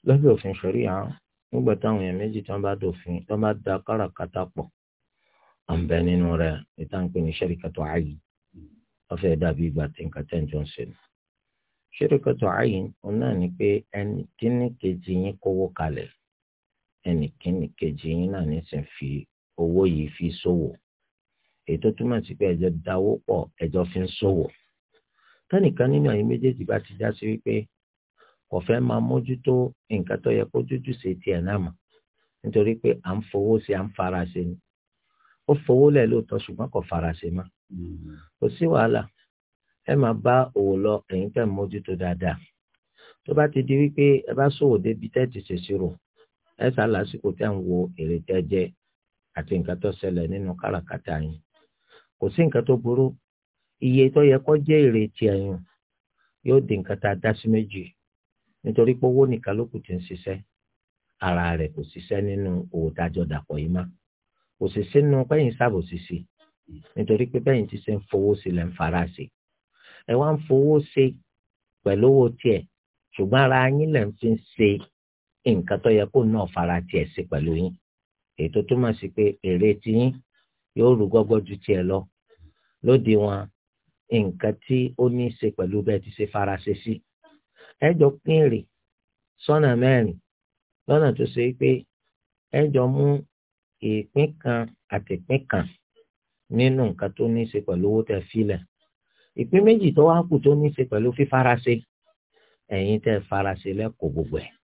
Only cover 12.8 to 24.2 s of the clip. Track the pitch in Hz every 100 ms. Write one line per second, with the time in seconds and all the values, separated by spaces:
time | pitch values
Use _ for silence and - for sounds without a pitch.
12.8 | 95 - 98 107 127 98 90 87 104 101
13.8 | - 101 101 101 90 _ 113 123 120 123
14.8 | 92 90 90 90 95 101 98 95 92 -
15.8 | 80 65 - _ _ _ _ _ _ _
16.8 | _ _ 92 82 71 _ 87 92 76 -
17.8 | 80 73 80 82 92 98 78 78 80 76
18.8 | 71 - 69 71 - _ _ - 85 90
19.8 | 95 78 76 - 87 - 90 87 69 -
20.8 | _ _ _ _ _ _ _ _ - 80
21.8 | 110 - 117 117 - - 101 85 90 80
22.8 | 87 92 101 113 - 92 - _ 85 90
23.8 | 87 92 92 -